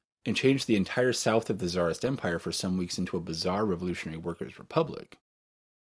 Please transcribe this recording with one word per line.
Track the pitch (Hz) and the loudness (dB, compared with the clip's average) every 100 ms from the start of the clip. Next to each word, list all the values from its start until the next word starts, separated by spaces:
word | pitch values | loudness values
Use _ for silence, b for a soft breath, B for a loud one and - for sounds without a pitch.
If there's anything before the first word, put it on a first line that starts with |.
| _ _ - | _ _ -4
and | 101 | 2
changed | 131 135 - | 4 4 4
the | 104 | 2
entire | 92 - 127 | 4 2 2
south | 117 117 113 - | 2 4 2 2
of | 98 | -2
the | 90 | -2
Tsarist | 90 85 80 | 2 0 0
Empire | 123 139 90 85 | -2 -2 -2 -2
for | 90 | -2
some | - 95 92 | -4 0 0
weeks | 87 - | -2 -4
into | 90 92 | -2 -4
a | |
bizarre | 85 82 90 98 | -4 -4 0 0
revolutionary | 110 85 90 85 - 82 | 0 0 -2 -4 -6 -6
workers' | 85 85 - - | -6 -6 -10 -12
republic. | - 160 165 - - - _ _ _ _ _ _ | -2 0 0 -4 -14 -20 _ _ _ _ _ _